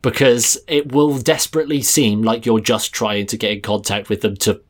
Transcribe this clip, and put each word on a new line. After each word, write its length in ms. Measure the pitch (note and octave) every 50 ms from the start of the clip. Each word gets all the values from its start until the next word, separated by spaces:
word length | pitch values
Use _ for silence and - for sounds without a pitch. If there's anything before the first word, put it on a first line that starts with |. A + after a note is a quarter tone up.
because 560 | - - - - C#3+ C3 A#2+ B2 A2 - - - _ -
it 240 | D#3 D3 D3 D3
will 260 | B2+ C#3+ D3 D3+ C#3 C3
desperately 640 | A2+ - D#3 - - - - D#3 D#3 C#3+ D3+ C#3
seem 400 | A#2 - - D#3 C#3 A2 G#2 G#2+
like 220 | A2+ A2+ A2+ A#2 -
you're 140 | A#2+ A2+ A2
just 320 | G#2 - A#2 G#2 - -
trying 340 | - - A#2 G#2 G#2 G#2 G2+
to 100 | - -
get 160 | A2 A2 G2+
in 80 | G#2+ G#2+
contact 480 | - - G#2 G2+ - - G2+ G#2 G#2 -
with 120 | G#2+ -
them 160 | - G#2 G2+
to 240 | - - A2 G#2 - _